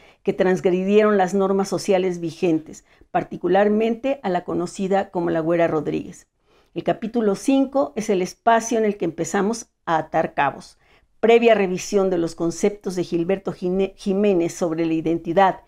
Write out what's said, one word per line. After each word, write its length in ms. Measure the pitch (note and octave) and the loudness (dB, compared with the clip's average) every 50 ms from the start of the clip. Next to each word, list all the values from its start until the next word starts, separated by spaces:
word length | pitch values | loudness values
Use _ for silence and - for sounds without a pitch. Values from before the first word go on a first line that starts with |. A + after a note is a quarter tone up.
| - - _ _ _ | -20 -20 _ _ _
que 100 | - F#3+ | -4 -2
transgredieron 840 | G3 F#3+ F#3 F#3 E3+ C#3+ F#3+ F3 F#3 F#3 F#3+ G#3 G#3+ G#3+ G#3+ G#3 | 0 2 2 2 2 2 0 0 0 0 2 4 4 4 4 4
las 180 | G3 F#3 F3 F#3 | 2 2 2 0
normas 340 | G3+ G3 F#3+ G3+ G3 G3 - | 0 0 2 0 0 0 -2
sociales 520 | F#3+ E3 - - G3 F#3 F#3 F#3+ F3 F3 | -4 -4 -2 0 0 0 0 -2 -4 -4
vigentes, 640 | E3+ E3 D3+ - - F3 D#3+ D#3 D#3 - - - _ _ _ _ - _ | -6 -8 -6 -2 0 0 0 0 -2 -6 -16 -20 _ _ _ _ -20 _
particularmente 1120 | - F3+ E3+ - - - - F3 F3+ G3 G#3 G#3 G#3 G#3+ A3+ A3+ A#3 A3+ - C4+ C#4 C#4 - | -4 -4 -4 -4 -10 -6 -2 0 2 2 4 4 2 2 2 0 -2 -2 -2 -4 -4 -2 -4
a 60 | G3 | -4
la 160 | F3+ F3 F3 | -4 -4 -4
conocida 680 | - E3 E3+ F3 F3 - - G3 F#3 G3 F#3+ G3+ - | -4 -4 -4 -4 -6 -6 -6 -2 0 0 0 0 -2
como 200 | - F3+ E3+ E3+ | -4 -4 -2 -2
la 100 | E3 E3 | -2 -2
Güera 260 | D#3+ D#3+ F3 E3+ E3+ | 0 0 2 2 2
Rodríguez. 640 | E3 D#3+ D#3 D3 D3+ D#3 D#3 - - F3 - - _ _ _ _ _ _ _ _ _ _ | 2 0 -2 -2 -2 -4 -6 -6 -8 -14 -20 -20 _ _ _ _ _ _ _ _ _ _
El 120 | E3 - | -6 -4
capítulo 500 | - E3+ - - G#3+ - A#3+ A3 G3+ G3 | -4 -4 -4 -4 -4 -2 0 0 0 0
cinco 580 | G3 - - C4+ C4+ C4+ C4+ C4+ C4+ C#4+ - - | 0 0 2 2 2 2 2 0 0 -2 0 -2
es 140 | A3 G#3 - | -6 -2 -2
el 120 | G3+ F3+ F3+ | 0 0 0
espacio 560 | F3+ - - _ A#3 A#3 A3+ A3+ - B3 A3 | -2 -6 -2 _ 2 2 2 2 0 0 0
en 60 | A3 | 0
el 120 | G#3 G3+ | 0 0
que 100 | G3+ - | -2 -4
empezamos 640 | E3+ D#3 - E3 D#3+ - G3+ F#3+ G#3 A#3 A#3 - - _ _ _ | -6 -4 -4 -6 -4 -2 0 0 0 -2 -4 -8 -14 _ _ _
a 100 | - E3 | -2 -2
atar 380 | D#3 D#3 - - D#3+ E3 E3 - | -2 -2 -2 -2 -2 -2 -2 0
cabos. 440 | - C#3+ C#3 - F#3 - - - _ _ _ _ _ _ _ _ _ | -2 -2 -2 -2 -6 -14 -20 -20 _ _ _ _ _ _ _ _ _
Previa 360 | - A3 A#3 A#3 A#3 A#3 A3 | 4 6 6 6 8 6 6
revisión 540 | G3+ G3+ F3+ F#3 F3 - - G#3 G3+ F#3+ F#3+ | 6 4 0 -2 -4 -6 -2 0 2 2 2
de 80 | F#3 | 2
los 180 | E3+ E3+ E3 - | 0 -2 -4 -4
conceptos 640 | - E3+ E3+ E3 - - G3+ G3+ - - G3+ F3+ | -4 -4 -4 -2 0 -2 -2 -2 -2 -8 -8 -4
de 80 | F#3 E3+ | -4 -4
Gilberto 480 | - F3+ E3 E3+ E3+ G3 G3 - F#3+ E3 | -2 -2 -4 -2 -2 -2 -4 -4 -8 -8
Gine-, 400 | - F#3+ F3+ F3+ G3 G3 F#3+ - | -6 -4 -4 -2 0 -2 -2 -4
Jiménez 600 | - - G#3 F#3+ G3 G#3 G#3 G3 E3+ E3 E3 E3 | -6 -4 -2 0 2 2 2 2 2 0 -2 -2
sobre 320 | - F#3 E3+ D#3+ D#3+ E3+ | -4 -4 -4 -2 -2 -2
la 80 | E3 D#3+ | -2 -2
identidad 680 | D#3+ D#3+ D#3+ E3+ E3 E3 E3+ D#3+ F#3+ G3 F#3 - - - | -2 -2 -2 -2 -2 -4 -2 2 4 4 4 2 -2 -10